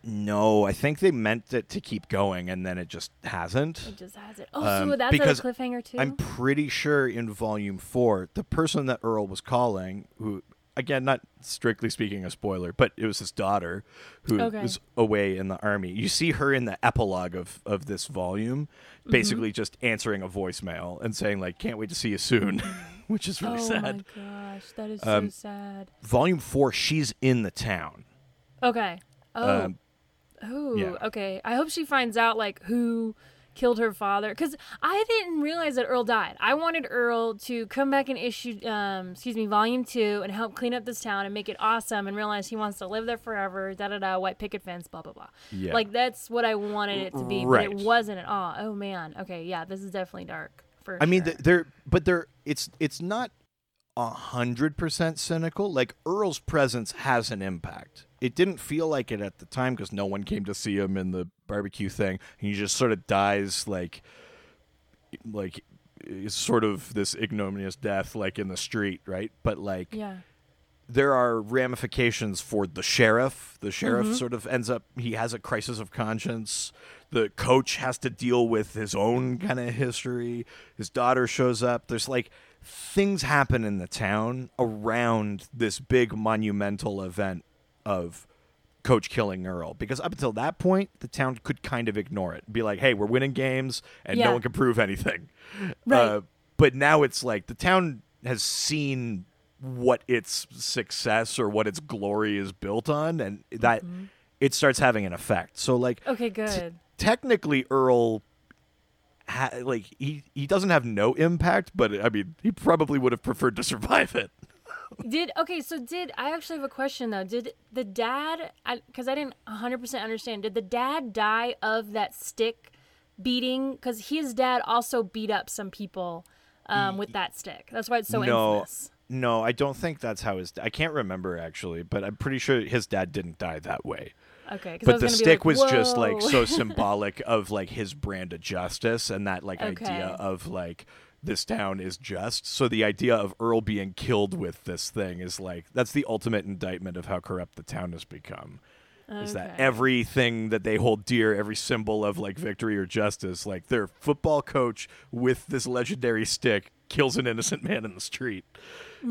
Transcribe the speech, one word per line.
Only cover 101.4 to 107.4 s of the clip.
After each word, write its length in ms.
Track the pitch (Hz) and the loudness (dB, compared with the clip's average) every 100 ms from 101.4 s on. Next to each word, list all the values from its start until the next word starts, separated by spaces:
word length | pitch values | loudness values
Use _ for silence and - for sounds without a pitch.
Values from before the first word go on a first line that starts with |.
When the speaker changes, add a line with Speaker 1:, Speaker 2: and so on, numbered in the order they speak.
| 110 | 0
Speaker 1:
what 180 | 107 107 | 2 0
its 120 | 90 | -2
glory 580 | 151 117 101 104 107 101 | -10 -4 -2 0 0 0
is 140 | 98 | -4
built 380 | 95 98 107 117 | -6 -4 -2 0
on, 300 | 147 156 165 | 0 0 -2
and 240 | 104 104 _ | -4 -8 _
that 320 | 113 117 113 | 2 4 4
Speaker 2:
Mm-hmm. 220 | 180 180 196 _ _ _ | 0 -12 -14 _ _ _
Speaker 1:
it 140 | 139 - | 2 6
starts 240 | 147 131 | 4 6
having 260 | 139 110 95 | 4 4 0
an 80 | |
effect. 440 | 87 - 87 85 - | -6 0 0 0 -6
So, 180 | - 123 | 2 2
like, 260 | 123 123 - | 2 -2 -4
Speaker 2:
Okay, 220 | 233 240 | -2 -2
Speaker 1:
t-, 40 | |
Speaker 2:
good. 420 | 208 214 190 175 170 _ - | -4 -2 -2 -4 -12 _ -2
Speaker 1:
technically, 680 | 208 240 - 220 | 2 2 4 2